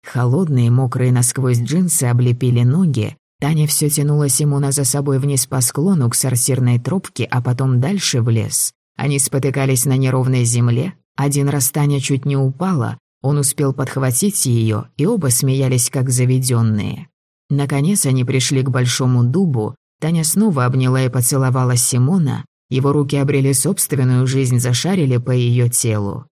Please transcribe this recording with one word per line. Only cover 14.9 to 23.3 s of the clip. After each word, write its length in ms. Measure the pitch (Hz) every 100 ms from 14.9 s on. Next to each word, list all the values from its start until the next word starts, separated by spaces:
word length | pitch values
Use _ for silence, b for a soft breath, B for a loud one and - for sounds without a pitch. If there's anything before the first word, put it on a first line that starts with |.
| -
и 100 | 156
оба 220 | 233 139
смеялись 600 | 120 135 131 131 127 123
как 200 | 139 131
заведенные. 1000 | 123 123 127 127 120 110 107 98 98 - _ _ _ _
Наконец 560 | 143 143 143 147 202 139
они 180 | 131
пришли 380 | 123 131 123 135
к 80 | 131
большому 520 | 127 123 - 131 123
дубу, 540 | 120 147 190 127 107 - _ _
Таня 240 | 156 165
снова 400 | 156 190 220 143
обняла 400 | 123 127 127 131
и 40 | 131
поцеловала 680 | 123 120 135 131 127 127 123
Симона, 680 | - 123 127 190 143 113 - _ _
его 220 | 131 139
руки 240 | 147 143 139
обрели 380 | 139